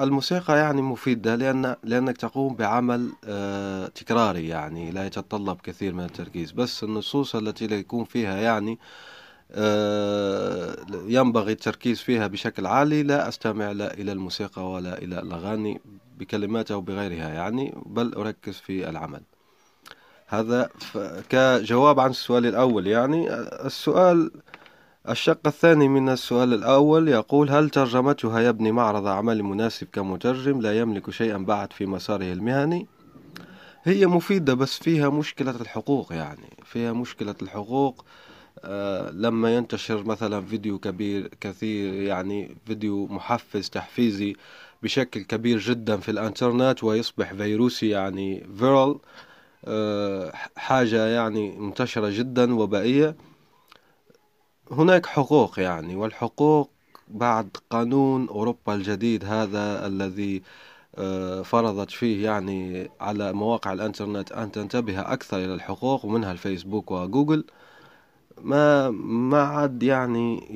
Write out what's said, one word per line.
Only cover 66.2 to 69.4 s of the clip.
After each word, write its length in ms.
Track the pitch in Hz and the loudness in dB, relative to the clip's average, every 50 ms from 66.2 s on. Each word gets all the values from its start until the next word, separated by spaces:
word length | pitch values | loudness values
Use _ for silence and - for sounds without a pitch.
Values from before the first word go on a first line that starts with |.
| 107 95 90 | -2 -2 -6
الفيسبوك 580 | 87 - 101 95 87 87 95 101 107 95 - | -6 -6 -6 -6 -6 -6 -6 -6 -6 -4 -4
وجوجل، 540 | 95 90 90 92 104 135 147 147 156 156 160 - _ _ - - - - - - - _ _ _ _ _ _ _ - - - | -6 -6 -4 -2 0 2 2 2 2 0 -2 -4 _ _ -20 -20 -20 -20 -20 -20 -20 _ _ _ _ _ _ _ -20 -12 -4
ما، 480 | - 135 143 147 147 147 143 135 131 | 0 2 4 6 6 6 6 4 2
ما 520 | 113 92 - - 113 117 123 131 143 147 | -2 -4 -4 -2 -2 0 2 2 4 4